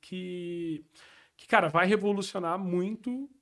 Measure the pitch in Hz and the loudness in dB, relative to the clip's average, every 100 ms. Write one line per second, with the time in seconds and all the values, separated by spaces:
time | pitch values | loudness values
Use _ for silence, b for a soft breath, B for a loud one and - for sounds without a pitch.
0 | - 185 180 180 175 175 165 156 - B | -12 -10 -8 -8 -8 -6 -6 -8 -12 B
1 | B B B _ - 220 165 165 185 208 | B B B _ 2 4 4 4 4 4
2 | 202 202 190 196 170 180 185 180 185 220 | 2 0 -2 -4 -4 -2 0 0 -2 -4
3 | 247 254 285 _ | -6 -8 -8 _